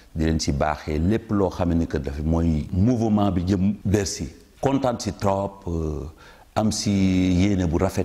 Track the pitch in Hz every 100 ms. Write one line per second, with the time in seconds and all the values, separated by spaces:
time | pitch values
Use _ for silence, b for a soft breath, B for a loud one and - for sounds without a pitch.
0 | B 80 80 80 - 69 76 76 - 76
1 | 87 110 - 104 92 - 87 82 85 78
2 | 69 71 76 82 85 78 67 87 110 120
3 | 113 104 101 90 87 98 98 101 104 101
4 | 98 - 71 - - - 131 135 131 117
5 | 104 - 101 98 98 - 90 82 80 73
6 | 73 - B B B - 110 107 104 98
7 | 95 92 92 87 101 95 87 85 95 -